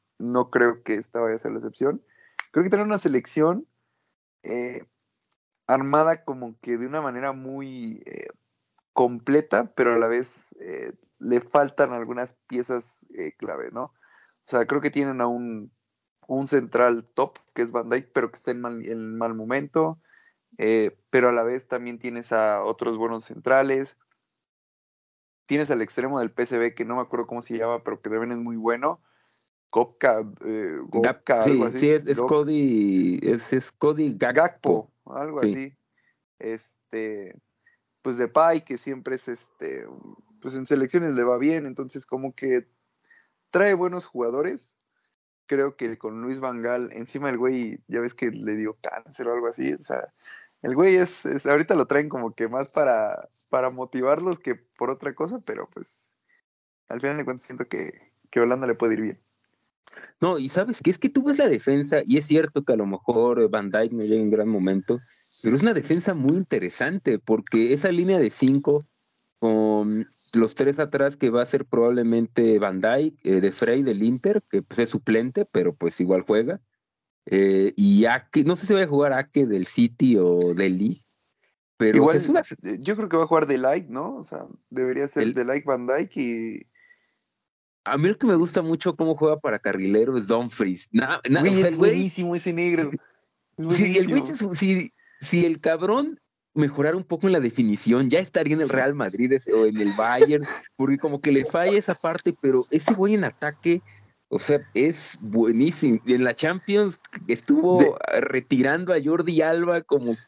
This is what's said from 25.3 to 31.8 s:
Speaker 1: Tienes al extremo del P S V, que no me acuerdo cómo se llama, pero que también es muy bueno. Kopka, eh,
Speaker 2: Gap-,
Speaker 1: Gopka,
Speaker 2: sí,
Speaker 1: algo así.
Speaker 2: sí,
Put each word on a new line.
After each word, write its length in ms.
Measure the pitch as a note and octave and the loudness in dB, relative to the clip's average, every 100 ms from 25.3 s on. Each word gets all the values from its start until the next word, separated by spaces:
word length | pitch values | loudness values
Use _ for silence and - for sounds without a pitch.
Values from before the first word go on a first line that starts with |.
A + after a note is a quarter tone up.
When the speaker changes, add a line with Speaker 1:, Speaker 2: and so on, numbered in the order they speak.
| _ - | _ -4
Speaker 1:
Tienes 240 | D3 D3 | -2 0
al 120 | B2+ | -2
extremo 380 | A2 - C3 C#3 | -4 -4 -4 -4
del 100 | A#2 | -4
P 120 | - | -4
S 160 | B2 A#2+ | -4 -2
V, 160 | A#2 | -2
que 100 | A#2 | -4
no 120 | A#2 B2 | -6 -6
me 60 | |
acuerdo 240 | B2 A#2+ A#2 | -6 -6 -6
cómo 160 | A#2+ | -10
se 140 | A2+ A2+ | -8 -6
llama, 260 | A2+ A#2 | -4 -4
pero 180 | A2+ G#2 | -6 -10
que 100 | G#2 | -6
también 220 | A2 A#2+ | -6 -4
es 60 | A#2+ | -6
muy 180 | A#2 A2+ | -8 -4
bueno. 440 | A2+ A#2+ C#3+ E3+ _ _ _ _ _ _ _ | -2 -2 -2 -6 _ _ _ _ _ _ _
Kopka, 500 | A#2+ A#2+ - C3 A2 A2 - | 0 0 0 2 2 -2 -10
eh, 340 | - A2 F#2 D2 - | -8 -6 -6 -8 -6
Speaker 2:
Gap-, 0 | |
Speaker 1:
Gopka, 520 | A#2 A#2 - - A#2+ | 0 0 0 0 2
Speaker 2:
sí, 60 | B2 | 4
Speaker 1:
algo 140 | C3+ A2+ | 4 2
así. 120 | |
Speaker 2:
sí, 120 | B2+ | 2